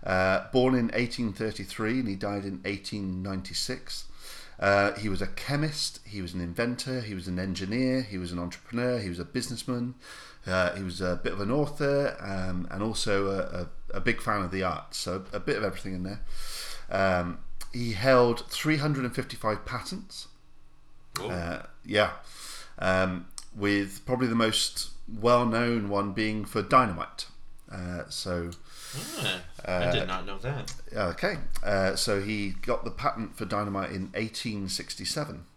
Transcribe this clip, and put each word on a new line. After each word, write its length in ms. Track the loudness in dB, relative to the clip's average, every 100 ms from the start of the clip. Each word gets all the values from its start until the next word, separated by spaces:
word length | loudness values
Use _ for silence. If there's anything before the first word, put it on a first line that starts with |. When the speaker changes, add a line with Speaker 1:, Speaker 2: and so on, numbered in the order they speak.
Speaker 1:
uh, 420 | 2 4 4 4 4
born 240 | 4 6 6
in 160 | 2
eighteen 400 | 2 0 0 -4
thirty-three 680 | -2 -4 -4 -8 -2 0 0
and 80 | 0
he 80 | -2
died 300 | -2 -2 -4
in 160 | -6 -4
eighteen 580 | -6 -6 -6 -4 -4
ninety-six. 840 | -4 -4 -4 -4 -4 -4 -6 -8 -8 -10 -12 -14 -14 0
Uh, 340 | 6 8 6 4
he 120 | 0
was 140 | 2
a 60 | 0
chemist, 760 | -2 0 2 2 0 -4 -6 -12
he 160 | -6
was 120 | -4
an 80 | -4
inventor, 580 | -4 -2 -2 -2 -4 -4
he 160 | -4 -6
was 120 | -4
an 100 | -2
engineer, 640 | 0 -2 -2 2 2 2
he 160 | 0 -4
was 160 | -4
an 60 | -4
entrepreneur, 600 | -6 -8 -6 -2 0 0
he 80 | -2
was 100 | -4
a 60 |
businessman, 720 | -4 -4 -4 -6 -4 -2 -2 -6 -16 -16 -18 -14 0
uh, 300 | 4 4 2
he 80 |
was 160 | -4 -2
a 180 | 0 0
bit 80 | 0
of 80 | -2
an 100 | 0
author, 680 | 2 0 0 2 4 2 -2
um, 480 | -6 -2 0 0 -2
and 140 | -2
also 460 | -2 0 2 4 4
a, 400 | 2 0 -2 -4 -6 -2
a, 40 | 2
a 40 |
big 200 | 2 2
fan 200 | 2 0
of 100 | 0
the 100 | 0
arts, 360 | 0 -2 -6 -6
so 260 | -4 -4 -4
a 80 | -6
bit 160 | -2 0
of 80 |
everything 320 | 0 -2 -4 -4
in 80 |
there. 160 | -4 -2 0 0 0 -4 -6 -6 -2
Um, 480 | 2 4 4 2 -2 -4 -4 -2
he 220 | -2 -2
held 520 | 2 6 8 8 4 -2
three 280 | -2 2 2
hundred 280 | 2 2 0
and 100 | -2
fifty-five 500 | -6 -2 0 0 -2
patents. 640 | -6 -6 -8 -10 -12 -14 -16 -20 -20 -18 -20 -18 -18 -10
Speaker 2:
Cool. 180 | -8 -4
Speaker 1:
Uh, 300 | -4 -2 -6 -8 -14 0
yeah. 260 | 4 4 2 -12 -12 -12 -12 -12 -2
Um, 480 | 2 4 4 0 -6 -12 -10 0
with 500 | 4 4 2 -4 -2
probably 220 | 2 4
the 80 | 4
most 540 | 4 4 0 -2 -6 -6 -6
well-known 840 | 2 6 8 6 4 4 2 2
one 220 | 2 0
being 300 | 2 0 0 -2
for 160 | -2
dynamite. 680 | 6 8 8 2 -6 -8 -12 -10 -12 -12 -12
Uh, 320 | -10 -6 -6 -6
so, 400 | -6 -2 -2 -2 -6 -12 -14 -10 -10 -8 -4
Speaker 2:
Ah, 220 | -2 -2 -6 -8 -2
I 60 |
Speaker 1:
uh, 200 | 2 4
Speaker 2:
did 160 | 2 2
not 180 | -2 -2
know 120 | -4
that. 340 | -2 -4 -4 -6 -6 -2
Speaker 1:
okay. 420 | -2 0 0 0 2 2
Uh, 320 | 4 4 4 2
so 260 | 2 2
he 300 | 2 0 0 -2
got 220 | 0 0
the 60 | -2
patent 440 | -2 -2 -2 -6 -6
for 100 | -4
dynamite 460 | -2 0 -2 -2
in 180 | -4 -4 -2
eighteen 520 | -4 -4 -4 -4 -4
sixty-seven. 800 | -4 -6 -6 -4 -4 -4 -8 -14